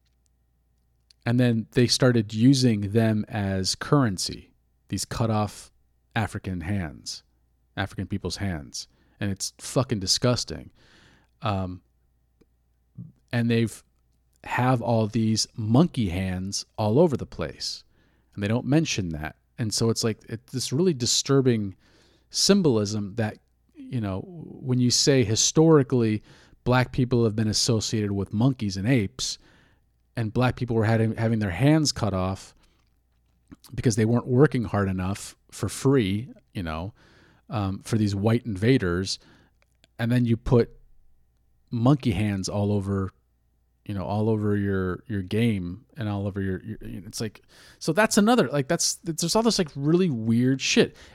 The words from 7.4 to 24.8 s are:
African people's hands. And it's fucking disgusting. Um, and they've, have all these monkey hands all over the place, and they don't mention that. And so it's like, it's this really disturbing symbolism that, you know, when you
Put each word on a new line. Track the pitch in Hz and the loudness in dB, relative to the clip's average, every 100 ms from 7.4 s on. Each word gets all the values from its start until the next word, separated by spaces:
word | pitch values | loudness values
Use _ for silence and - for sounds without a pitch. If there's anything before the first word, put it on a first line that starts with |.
| _ _ _ - | _ _ _ -8
African | 98 - 92 | -8 -8 -8
people's | 98 90 - | -6 -6 -6
hands. | 98 80 64 - - _ _ - | -6 -6 -10 -14 -16 _ _ -8
And | 101 | -6
it's | 95 - - | -6 -8 -10
fucking | - 139 123 110 | -6 -4 -2 -4
disgusting. | 92 - 123 120 - 78 - _ _ _ _ _ _ _ | -2 0 0 0 -4 -10 -14 _ _ _ _ _ _ _
Um, | 110 95 92 90 _ _ _ _ _ _ _ _ _ _ _ - - _ _ | -4 -4 -4 -10 _ _ _ _ _ _ _ _ _ _ _ -20 -20 _ _
and | 120 117 | -2 2
they've, | 117 113 - _ _ _ _ _ _ | 2 0 -4 _ _ _ _ _ _
have | - - 127 127 | -6 0 2 2
all | 117 113 110 | 2 2 2
these | 113 110 110 - - | 0 2 0 -2 -4
monkey | 107 120 170 131 101 | 2 4 4 2 -2
hands | 87 95 92 95 - - - | 0 -2 -4 -6 -8 -10 -2
all | 107 120 | 2 4
over | 175 123 | 4 2
the | - | -6
place, | - 73 62 - - _ _ _ _ _ | -8 -8 -8 -12 -12 _ _ _ _ _
and | - | -6
they | 101 | -2
don't | 120 123 | -2 0
mention | 151 156 - 87 | 0 0 -4 -6
that. | 76 76 - _ - | -6 -10 -12 _ -8
And | 110 | -4
so | - 113 | 0 0
it's | 110 | 0
like, | 117 104 - | -2 -4 -10
it's | 110 - | -14 -10
this | 131 - | -8 -4
really | 131 190 | 0 0
disturbing | 131 117 - - 139 127 113 101 - _ _ _ _ _ | 0 0 -2 2 2 4 2 -2 -10 _ _ _ _ _
symbolism | - - 202 160 110 101 107 101 113 | 0 4 4 4 2 0 -4 -6 -4
that, | 107 - _ _ _ | -6 -6 _ _ _
you | 320 262 127 | -20 -8 -6
know, | 101 95 202 | -4 -6 -8
when | 170 - - 131 | -14 -16 -10 -2
you | 123 | 0